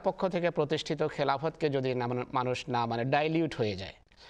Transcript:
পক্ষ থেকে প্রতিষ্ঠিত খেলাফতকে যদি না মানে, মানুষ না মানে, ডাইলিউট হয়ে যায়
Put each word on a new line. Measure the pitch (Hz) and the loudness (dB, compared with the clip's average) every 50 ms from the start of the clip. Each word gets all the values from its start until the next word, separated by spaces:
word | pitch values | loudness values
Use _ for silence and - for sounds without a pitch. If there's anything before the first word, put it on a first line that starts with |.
| - | 0
পক্ষ | 196 - - 190 185 | -2 0 0 0 0
থেকে | 175 175 170 170 | 2 2 0 2
প্রতিষ্ঠিত | 156 170 151 139 156 139 - - 160 147 | 2 2 0 2 0 -2 -2 -2 -2 0
খেলাফতকে | 156 147 - - 143 135 139 135 151 160 151 - 160 151 | 0 0 0 0 0 0 0 0 0 -4 -2 0 0 0
যদি | 139 139 131 131 127 | 2 2 0 0 0
না | 127 120 | 0 0
মানে, | 120 123 123 123 - | 0 -2 -2 -4 -2
মানুষ | - 131 123 127 123 120 - - | -2 -2 0 0 -2 -2 -4 -2
না | 123 120 117 | -2 0 0
মানে, | 117 117 117 117 | 0 0 -2 0
ডাইলিউট | 135 143 143 151 160 160 165 165 147 - | 2 2 2 2 2 2 2 0 0 0
হয়ে | - 117 107 98 | 0 -2 0 -2
যায় | 92 95 - - - - _ - - - | -4 -8 -12 -14 -18 -20 _ -20 -20 -20